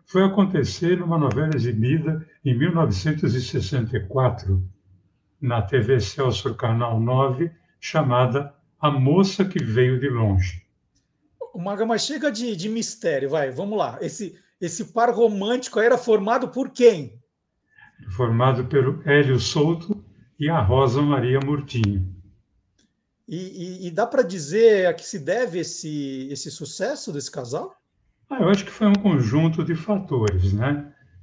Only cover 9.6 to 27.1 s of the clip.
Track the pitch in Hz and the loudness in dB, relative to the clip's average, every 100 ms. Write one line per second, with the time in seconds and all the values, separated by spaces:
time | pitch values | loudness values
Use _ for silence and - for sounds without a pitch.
9.6 | 113 113 127 127 135 120 107 95 92 82 | -2 2 2 2 -2 0 2 2 0 -6
10.6 | - _ _ _ _ _ _ - - - | -18 _ _ _ _ _ _ -18 -14 -10
11.6 | 185 202 226 220 - 294 285 214 240 185 | -6 -4 -2 -2 -4 -4 -4 -4 -6 -6
12.6 | 208 226 214 - 170 139 135 156 135 123 | -6 -6 -6 -6 -2 -2 -2 -2 -2 -4
13.6 | 202 214 135 - 160 - 190 - _ - | -4 -4 -4 -6 -10 -8 -12 -14 _ -10
14.6 | 170 - - 226 240 202 233 202 208 247 | -8 -8 -6 0 2 4 2 2 -2 -2
15.6 | - 226 233 254 - 214 196 247 247 247 | -2 2 4 4 4 2 2 0 -2 -6
16.6 | 269 - 240 185 123 - _ _ _ _ | -6 6 6 6 -2 -14 _ _ _ _
17.6 | _ _ - - - 95 120 113 131 131 | _ _ -20 -20 -10 -2 0 4 2 2
18.6 | 127 139 127 - 151 147 135 123 - 156 | 0 2 2 0 4 4 4 2 0 0
19.6 | 151 165 - 208 - - _ - 147 165 | 0 0 -6 -10 -14 -20 _ -6 -2 0
20.6 | 98 131 135 131 147 139 120 135 139 147 | 2 4 4 2 2 2 2 0 0 -4
21.6 | - 120 104 95 92 92 - _ _ _ | -4 -2 0 0 -4 -8 -20 _ _ _
22.6 | _ _ _ _ _ _ - 175 185 190 | _ _ _ _ _ _ -12 -12 -12 -12
23.6 | 175 185 180 165 233 269 196 185 139 208 | -14 -10 -6 -2 0 0 0 -2 -2 6
24.6 | 226 202 175 160 - 196 139 214 240 175 | 6 6 4 0 -6 -8 -2 -2 -2 -4
25.6 | 156 - 156 151 139 135 135 139 160 - | -6 -8 -8 -6 -6 -8 -8 -10 -12 -12
26.6 | 143 - 214 294 - | -12 -6 -6 -6 -8